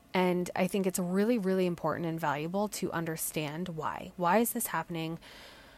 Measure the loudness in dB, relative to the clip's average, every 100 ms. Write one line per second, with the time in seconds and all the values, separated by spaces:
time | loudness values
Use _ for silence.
0 | -2 2 4 2 0 0 0 2 0 0
1 | 0 2 4 2 2 2 2 2 0 0
2 | -2 0 0 0 -2 0 -2 -2 -2 -2
3 | -2 -4 -4 -2 -4 -4 -6 -4 -4 -6
4 | -8 0 4 4 4 0 -2 -2 -2 -4
5 | -4 -6 -12 -20 -20 -20 -20